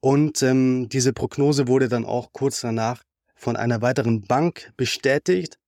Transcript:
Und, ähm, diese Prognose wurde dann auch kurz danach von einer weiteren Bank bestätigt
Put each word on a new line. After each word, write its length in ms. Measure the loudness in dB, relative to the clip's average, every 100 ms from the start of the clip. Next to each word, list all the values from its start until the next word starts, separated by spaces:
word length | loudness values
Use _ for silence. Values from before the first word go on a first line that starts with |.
Und, 400 | 2 2 2 2
ähm, 460 | 2 4 2 0 -2
diese 240 | 0 0
Prognose 540 | 0 -6 0 0 2 2
wurde 220 | 2 2
dann 160 | -2 -2
auch 260 | -4 -6
kurz 300 | -4 -4 -2
danach 400 | -4 -2 -2 -4 _ _ _ _
von 220 | -6 -2
einer 240 | -2 0
weiteren 400 | 0 0 0 -2
Bank 500 | 0 0 0 -2 -20 -6
bestätigt 800 | -4 -2 0 0 2 -2 -2 -14